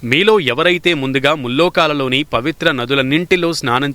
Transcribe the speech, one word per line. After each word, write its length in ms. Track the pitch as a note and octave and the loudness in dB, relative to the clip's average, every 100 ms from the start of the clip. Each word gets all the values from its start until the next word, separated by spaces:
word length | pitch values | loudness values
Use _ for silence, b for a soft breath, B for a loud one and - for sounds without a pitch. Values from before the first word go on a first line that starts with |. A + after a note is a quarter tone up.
"మీలో 360 | A#2 C#3 G3+ G#3+ | -2 0 4 2
ఎవరైతే 540 | C3 A#2+ E3+ F3+ F3 | 2 0 2 2 0
ముందుగా 400 | D#3 C3 C3 C#3 | -2 -2 0 0
ముల్లోకాలలోని 880 | D#3 A#2+ C3 F3 F3 D#3 D3 C3 C3 | 0 -2 0 0 2 0 0 -2 -2
పవిత్ర 480 | D3+ A#2+ C#3 D#3+ E3 | -2 -2 -4 -2 -2
నదులన్నింటిలో 840 | C3+ A#2+ C#3 C3 D3+ F3 F3+ E3+ | -2 -2 0 0 0 0 0 0
స్నానం 400 | D#3 C3 B2 C#3+ | -2 -2 0 -2